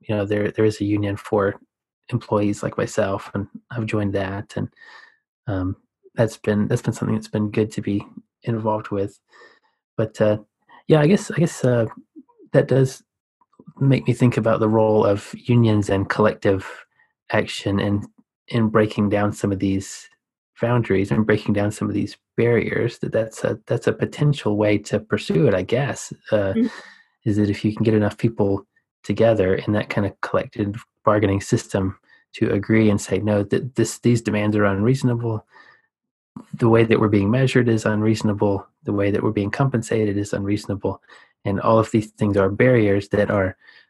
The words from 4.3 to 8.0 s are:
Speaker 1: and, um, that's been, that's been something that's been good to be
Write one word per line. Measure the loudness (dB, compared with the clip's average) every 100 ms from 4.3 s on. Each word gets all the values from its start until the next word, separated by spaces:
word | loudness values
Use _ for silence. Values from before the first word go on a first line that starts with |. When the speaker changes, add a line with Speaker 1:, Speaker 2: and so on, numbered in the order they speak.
| -8 -8 -8
Speaker 1:
and, | -8 _ -20 -20 -20 _ _ _ -6
um, | -4 -4 -6 _ _ -10
that's | -2 -2 -2
been, | -2 0 0
that's | -2
been | -2
something | -4 -4
that's | -4 -4
been | -4 -2
good | -2 -2
to | -4
be | -4 -6